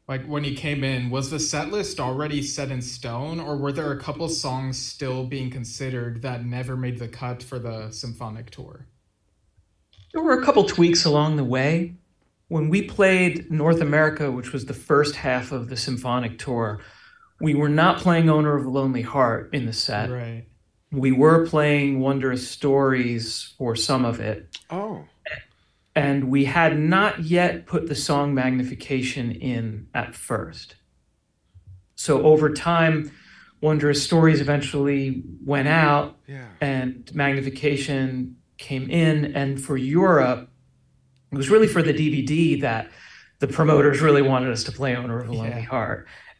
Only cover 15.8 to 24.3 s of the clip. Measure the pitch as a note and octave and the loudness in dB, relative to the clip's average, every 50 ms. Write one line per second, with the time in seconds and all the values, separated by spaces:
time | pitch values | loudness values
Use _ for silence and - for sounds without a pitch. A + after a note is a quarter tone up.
15.8 | - - C3 A#2 - B2+ A#2+ B2 B2 A2+ - - - - B2 A#2 A#2 G#2+ G#2 - | -6 -6 -6 -6 -4 -2 -2 -2 -2 -4 -8 -8 -8 -6 -4 -2 -2 -4 -4 -8
16.8 | - - - - - - _ _ _ _ _ _ - D#3 C#3+ C#3+ D3 D3 D3 D3+ | -12 -18 -20 -20 -20 -20 _ _ _ _ _ _ -2 0 0 2 2 2 4 4
17.8 | E3 F#3 G3+ - - F3+ E3+ E3 E3 D#3+ D#3 D3+ D3+ D3+ D3 C#3+ B2 C3 B2+ C#3 | 4 4 4 2 2 2 4 4 6 6 6 4 4 2 0 0 -2 -2 -2 0
18.8 | C3+ C3+ C3 A#2+ A2+ - - C#3 C3 A#2 A2 - - - - C#3 A#2+ A2+ A2 - | 0 0 -2 -2 -4 -4 0 2 2 2 2 -2 -6 -6 -6 -4 -4 -4 -4 -4
19.8 | - - A2+ G#2 G#2+ A#2+ B2+ B2 A#2+ A#2 A#2 A2+ A#2+ - _ _ _ _ _ _ | -4 -4 -2 -4 -4 -4 -6 -6 -8 -10 -10 -12 -14 -18 _ _ _ _ _ _
20.8 | _ _ - C#3 C3 C3+ C3 B2+ C#3 D#3 E3 E3 E3 E3 - D#3 D3 D3 D3 C#3+ | _ _ -4 0 2 2 4 6 6 8 8 6 4 2 2 2 4 4 2 2
21.8 | C#3+ C#3 C3+ C3 C3 C3+ C#3 C#3 C3 C3 B2+ B2+ - - - - - C#3+ C3+ C#3 | 2 0 0 0 0 0 0 0 0 -2 -2 -2 -6 -8 -12 -4 0 2 4 4
22.8 | C#3 C3+ C3 B2+ B2 A#2+ A#2+ A#2 G#2+ - - - - - - _ C3+ A#2+ A2 A2 | 4 4 2 2 0 0 -2 -4 -4 -6 -8 -10 -10 -14 -12 _ -4 -4 -2 -2
23.8 | A2 - C3+ C3 B2+ A#2 A2+ - A2 G#2+ | -2 0 0 0 0 0 -2 -4 -4 -6